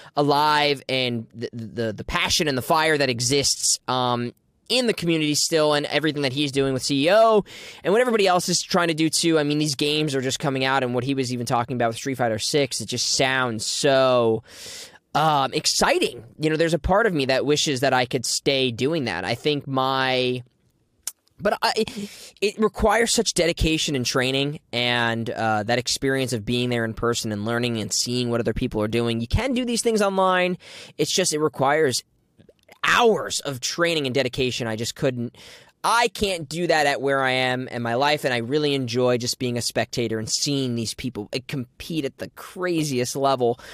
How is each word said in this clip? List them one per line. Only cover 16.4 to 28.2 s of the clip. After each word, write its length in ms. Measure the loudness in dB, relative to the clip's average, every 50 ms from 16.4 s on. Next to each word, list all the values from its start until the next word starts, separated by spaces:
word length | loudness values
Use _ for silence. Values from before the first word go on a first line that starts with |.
| 0 0
know, 80 | 2
there's 160 | 2 2 2
a 60 | 2 0
part 260 | 2 2 2 4 4
of 80 | 2
me 140 | 2 0 0
that 180 | 2 0 0 2
wishes 360 | 2 2 2 0 0 0 0
that 120 | 2 2
I 140 | 2 2 2
could 180 | 0 -2 -4 -2
stay 460 | -4 -4 0 0 2 2 2 0 0
doing 340 | 0 0 0 0 0 0 -2
that. 220 | -2 -4 -4 -4
I 80 | -4 -4
think 340 | -2 -2 -2 -2 -2 -4 -4
my, 760 | -2 -2 0 0 0 0 0 0 0 0 0 0 -2 -4 -8 -12 _ _ _ _ _ _ _ _ _ _ _ -14 -14 _ _ _ _ -4
but 200 | -2 -2 0 0
I, 240 | 0 0 0 0 -2 -2 -4 -8 -10 -10 -12 -16 -20 -20 -6 _
it 180 | -2 -2 0 0
requires 540 | 0 0 2 2 2 4 4 4 2 2
such 220 | 2 0 0 0 0
dedication 600 | 2 2 2 2 2 2 2 2 0 0 -2 -2
and 120 | -2 -2
training 540 | 0 0 0 2 2 2 0 -2 -2 -4 -8 -10 _
and, 560 | -2 0 0 2 2 2 2 2 0 -2 -4 -4
uh, 360 | -4 -2 0 0 0 0 0
that 140 | 0 0 0
experience 540 | 0 -2 -2 -2 0 0 0 0 0 -2
of 140 | -2 -4 -2
being 240 | -2 -2 0 0 0
there 160 | 0 0 -2
in 80 | -2 -2
person 380 | -2 0 0 0 0 -2 -4
and 120 | -4 -4 -4
learning 340 | -2 -2 -2 -2 -2 -2 -4
and 100 | -4 -4
seeing 380 | -4 -4 -2 -2 -2 -2